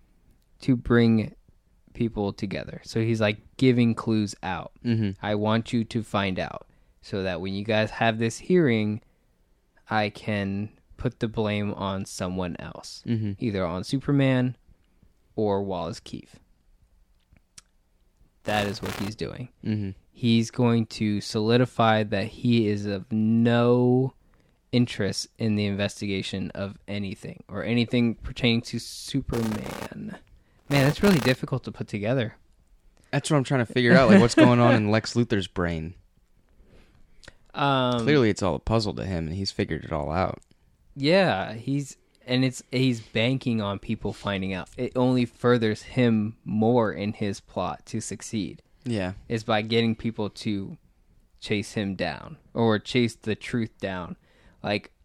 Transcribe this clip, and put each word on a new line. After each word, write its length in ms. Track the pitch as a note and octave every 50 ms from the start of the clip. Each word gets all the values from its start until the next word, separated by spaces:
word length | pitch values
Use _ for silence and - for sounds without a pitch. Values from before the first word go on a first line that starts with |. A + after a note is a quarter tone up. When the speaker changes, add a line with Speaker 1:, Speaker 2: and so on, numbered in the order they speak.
| _ _ _ _ _ _ _ _ _ _ _ _
Speaker 1:
to 140 | - - C3
bring 580 | A#2+ - - A#2+ A#2+ A#2 A#2 A2+ A2 G#2 - - - _ _ _ _ _ _ _ _ _ _ -
people 380 | - A#2+ A2+ A2+ A2 G2+ G2
together. 480 | - - A2 F#2+ F#2 C#2+ - - - - -
So 160 | - - A2+
he's, 200 | A2+ A2+ A2+ A2
like, 180 | G#2+ G#2+ G#2+ - - - _
giving 380 | - C3 C3 A#2+ B2 A#2+ A#2 A2
clues 400 | - - A2+ A2 A2 G#2 G2+ - -
out. 300 | - F#2 F2+ E2 - - - _ -
Speaker 2:
Mm-hmm. 260 | A#2+ A2+ A2+ G#2+ G2 F#2+ - -
Speaker 1:
"I 100 | G#2 G#2+
want 380 | G#2 G#2 G#2+ G#2+ A#2 A#2 -
you 120 | - A#2 A2
to 180 | - - A#2
find 360 | G#2 - - G2+ G2 G2 F#2 F2+
out 280 | D#2+ - - - - - _ _ _ _ _ _
so 200 | - - A2 G2
that 180 | F#2+ F#2 F2+ E2
when 140 | F#2 G2 F#2+
you 100 | G2+ G2+
guys 260 | A2+ G#2+ G#2+ A2 -
have 280 | - - A#2 A2+ A2 A2+
this 200 | A#2 A2+ - -
hearing, 600 | - - F#3 F3+ D#3+ B2+ A#2 A2 G#2+ G#2+ G#2+ A2+ - _ _ _ _ _ _ _ _ _ _ _ _ _ _ _ _ -
I 220 | A2 A2 G#2+ G2+
can 600 | - - - A2+ G#2+ G2+ G2 G2 G2 G2+ G#2 - - _ _ _ -
put 240 | - - B2+ - -
the 80 | A#2+ A2
blame 440 | G#2+ A#2 G#2+ G#2 G#2 G#2 G#2 G#2 -
on 300 | - G2 G2 G2 F#2+ G2
someone 520 | - - - F#2+ F2+ F#2 F#2 F2+ E2+ - -
else, 440 | - F2 - - - - - - -
Speaker 2:
Mm-hmm. 260 | - A#2 A2 G#2+ G2+ G2 -
Speaker 1:
either 260 | B2+ A#2 G2 F#2+ F#2
on 200 | D#2+ F2 F#2 G2
Superman 720 | - C#3 C3+ - - C#3+ C#3 C3+ C3+ C3 B2+ B2 B2+ B2 - _ _ _ _ _ _ _ _ _ _ _ _ _ _ _
or 260 | A2+ G#2+ G2+ G2 G2
Wallace 380 | G2+ G2 F#2 F2 D#2+ E2 - -
Keefe." 360 | - - - A#1+ - - - - _ _ _ _ _ _ _ _ _ _ _ _ _ _ _ _ _ _ _ _ _ _ _ - - _ _ _ _ _ _ _ _ _ _ _ _ _ _ _ -
That 220 | G#2+ G#2 G#2+ G#2
is 140 | G2+ G2 -
what 100 | F#2+ G2 G2
he's 180 | - G2+ G2+ A2
doing. 340 | - - - - - B2 - _ _ -
Speaker 2:
Mm-hmm. 260 | G#2+ G#2+ G#2 G2+ F#2+ G2 - _ _
Speaker 1:
He's 380 | _ - B2 A#2 A2+ A#2 A2+ -
going 360 | - - B2 A#2 A#2 A#2 A2
to 340 | - - - A2+ G#2+ G#2 G2+
solidify 840 | - - - A2 G#2+ A2+ A#2 B2 B2+ - - - A2+ A2 A2 G#2+ G#2+
that 220 | G#2 G#2+ G2 A2
he 420 | A2 - - - B2 A#2 A#2 A2 G#2
is 180 | G#2 G2+ G2+
of 240 | G#2 G2+ F#2+ - -
no 1000 | A2 A2 G#2+ A2 A2+ A#2 A#2 A#2+ A#2 A#2+ A#2+ A#2+ B2 B2 B2 B2 B2 B2+ C3 C3 - _ _ _ _ _ _ _ _ _ _ _
interest 560 | - B2 B2 - - - G2+ F#2+ F#2+ - - - _ -
in 180 | A#2 A2 G#2
the 100 | G#2 G#2
investigation 840 | G2+ G2 G2 G2+ G2 - - G#2 G2+ G2 F#2+ F#2 - - F#2+ F#2+ - -
of 240 | - G2+ G2 G#2 - _ -
anything 540 | G2+ G2+ G2+ F#2+ G2+ - - - - - - -
or 160 | F#2 G2 C#2+
anything 500 | G#2+ A#2 A#2+ A#2 - - B2 A#2+ A#2 G#2+
pertaining 460 | - - - - - - A#2+ A2+ A#2
to 160 | - - - A2+
Superman. 1400 | - - - - - - - C3+ B2 - A#2+ A#2 A2+ A2 - C2 C2 - - - - - - - - - - - - _ - - _ _ _ _ _ -
Man, 160 | C#3+ C#3+ C3
that's 160 | C#3+ C#3+ -
really 160 | G3+ G3+ F#3+ D3
difficult 440 | A2 B2+ B2+ - - - C3+ A#2+ -
to 80 | G#2+
put 160 | - - A2 -
together. 480 | - G#2 G2+ A2+ C3 C3+ A2 G#2+ - - _ _ _ _ _ _ _ _ _ _ _ _ _ _
Speaker 2:
That's 200 | - C#3+ - -
what 60 | D#3+ C#3+
I'm 60 | B2
trying 200 | - C#3+ C3 A#2
to 60 | -
figure 220 | - B2+ B2 A#2+ A#2+
out, 140 | C3 C3+ A2+
like, 120 | G#3 G3
what's 140 | A#2+ A#2+ -
going 240 | E4 - - B2 A#2+
on 140 | A#2+ A#2+ -
Speaker 1:
<laughs> 20 |
Speaker 2:
in 140 | A2 G#2+ G#2
Lex 240 | G#2+ A2 - - -
Luthor's 340 | A#2+ A#2+ - - G2 F2+ -
brain. 460 | - F#2+ F2+ E2+ E2+ D#2+ D#2 E2+ F2+ - _ _ _ _ _ _ _ _ _ _ _ - _ _ - - - _ _ - - _ _ - - - - _ _ _ -
Speaker 1:
Um, 460 | - C#3+ C#3+ C3+ C3 B2+ B2 B2 A#2+
Speaker 2:
Clearly, 280 | A2+ C3+ D3+ C#3+ A#2+ G#2+
it's 120 | F#2+ -
all 120 | G2+ F2+ D2+
a 60 | B1+
puzzle 340 | - - A2 A#2 G#2 G2+ C2+
to 100 | A#1+ -
him, 220 | F#2+ F#2+ E2 E2
and 80 | D2+ E2+
he's 140 | G2 G2 -
figured 340 | - - G2+ E2 D#2+ C#2+ -
it 80 | -
all 200 | E2 D2+ C#2+ C#2
out. 260 | D#2 F#2 F#2 - - - - _ _ _ _ _ _ _ _ - -
Speaker 1:
Yeah, 600 | C#3+ C3+ D3+ F3+ G3 F#3 D3+ G2+ F#2+ F2+ E2 A2
he's, 420 | A2+ A2+ C3+ C#3 C#3+ C#3 - - - _ _ _ _ _
and 200 | B2 B2+ B2+ C3
it's, 180 | B2+ B2 - - _
he's 300 | - B2 C3 C3 A#2+ A2+
banking 600 | A2 - - A2 A2+ B2 C3+ C3 - B2+ A2+ A2
on 200 | G2+ G2+ G2 G2
people 320 | - - A2 - - G2+
finding 400 | - - - G#2 G2+ F#2+ F#2+ F#2+
out. 160 | F#2+ F2+ - - -
It 160 | - B2 - -
only 300 | B2+ B2+ B2+ B2+ B2+ A#2+
furthers 580 | A#2 - _ - A#2+ B2 A#2+ A2+ G#2+ G#2 -
him 540 | - - - C3 B2 A#2+ A2+ G#2+ G#2 G#2+ A2+ - -
more 480 | F2 F#2+ G#2+ A2 A2+ B2 B2 A2+ G2+
in 220 | C#2 D#2+ G2+ G#2 G#2
his 260 | - G#2+ G2+ G2 -
plot 440 | - - - G2+ F2+ F2 - - -
to 140 | - - A2
succeed. 600 | - - G2 - - - - A2 F2+ C2+ - - _ _ _ _ -
Speaker 2:
Yeah. 280 | B2 A2+ G2+ F#2 F2+ F#2+ - - -
Speaker 1:
Is 140 | A#2+ A2+
by 200 | A2 - A2 G#2+
getting 340 | G#2+ A2 A#2 A#2 A#2 A2+ A2
people 340 | - - A2+ A2 - G#2 G2
to 480 | - - - A2 G#2 G2 G2 F2+ D#3+ - _ _ _ _ _ _ _ _ _ _ _ _
chase 320 | - - A2+ G2+ G2 -
him 240 | - A2+ G2+ G2 F#2+
down 400 | - F2 E2 C#2+ - - - D#3 - _ _ -
or 240 | - A#2 A2+ G#2+ G2+
chase 380 | - - - B2+ A#2+ A2+ -
the 180 | - - A2 G2+
truth 420 | - - - - A#2+ A2+ - - _
down. 360 | - F#2+ F#2 F2+ F2 E2+ F2+ - _ _ _ _ _ - _ _
Like, 300 | - - G#2 G2+ - - _ _